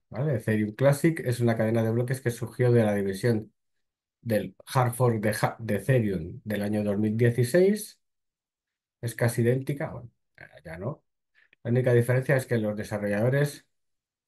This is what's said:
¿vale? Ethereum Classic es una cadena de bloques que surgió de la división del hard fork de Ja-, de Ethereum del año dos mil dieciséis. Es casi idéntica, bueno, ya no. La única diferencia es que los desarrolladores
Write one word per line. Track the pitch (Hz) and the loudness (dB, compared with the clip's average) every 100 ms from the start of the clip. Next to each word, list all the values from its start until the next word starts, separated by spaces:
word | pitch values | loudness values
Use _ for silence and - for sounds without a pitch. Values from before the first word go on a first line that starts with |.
| _ | _
¿vale? | 101 151 117 | -6 -2 -2
Ethereum | - 107 107 | 0 0 0
Classic | 107 135 143 165 160 | 2 2 4 2 0
es | 131 117 | -4 0
una | 117 113 | 2 2
cadena | 110 113 | 0 2
de | 113 | 0
bloques | 117 123 131 | 0 -2 -2
que | 120 | -4
surgió | - 110 - 123 | -4 -10 0 4
de | 120 | 4
la | 107 | 4
división | 101 98 95 123 110 - _ _ _ _ _ _ _ | 0 -2 -2 0 0 -4 _ _ _ _ _ _ _
del | 120 104 95 - - | -2 -2 -2 -12 -4
hard | 131 123 | 0 0
fork | - 123 113 | 2 0 2
de | 107 | -2
Ja-, | 104 - - | -2 -4 -4
de | 110 101 | -4 -4
Ethereum | 98 131 107 92 85 - | 2 0 2 -4 -6 -12
del | 113 104 | -6 -4
año | 101 107 | -2 -2
dos | 104 101 | -2 0
mil | 107 110 | 0 2
dieciséis. | 120 120 120 180 190 208 - _ _ _ _ _ _ _ _ _ _ _ | 2 2 2 4 4 2 -6 _ _ _ _ _ _ _ _ _ _ _
Es | 120 - | -10 0
casi | 120 120 | 0 2
idéntica, | 117 131 131 143 - | 2 2 -2 -6 -8
bueno, | - - _ _ - - - - | -10 -16 _ _ -20 -20 -20 -16
ya | 85 | -10
no. | 98 151 _ _ _ _ _ _ | -8 -10 _ _ _ _ _ _
La | 120 | -2
única | 123 127 | 0 4
diferencia | 120 120 127 127 135 | 4 4 0 2 -2
es | - | 0
que | 120 | -2
los | 107 104 | -2 -4
desarrolladores | 101 107 104 104 120 135 143 - _ _ _ _ _ _ | -6 -6 -2 0 0 2 0 -4 _ _ _ _ _ _